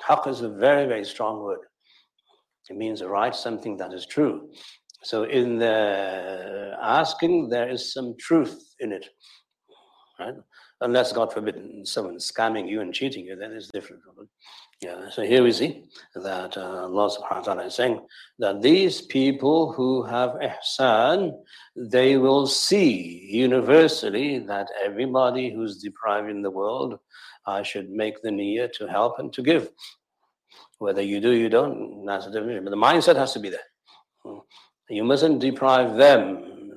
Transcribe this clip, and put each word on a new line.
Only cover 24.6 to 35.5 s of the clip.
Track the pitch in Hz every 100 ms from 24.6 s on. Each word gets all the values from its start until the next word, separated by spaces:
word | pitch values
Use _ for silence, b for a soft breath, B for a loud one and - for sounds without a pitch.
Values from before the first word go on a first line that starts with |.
| 98 107
everybody | 101 101 131 127 127 127 127
who's | 110 110 95
deprived | 104 - 110 104 107
in | 101
the | 101
world, | 95 101 127 135 101 _ B B B -
I | 98
should | 101 104 95
make | 104 107 104
the | 113
niyyah | 101 101 110 120
to | - 101
help | 95 117 -
and | -
to | -
give. | 127 165 120 _ B B _ _ _ _ _ b b -
Whether | 104 98
you | 101 101
do, | 113
you | 117 113
don't, | 113 143 120 107 104 101
that's | 98 98
a |
different | 110 113
issue. | 107 98
But |
the | 101 120
mindset | 165 175 143
has | 131
to | 113
be | 101
there. | 87 - _ _ b _ _ - - _ b b _ -
You | 104 113
mustn't | 139 160 135
deprive | 131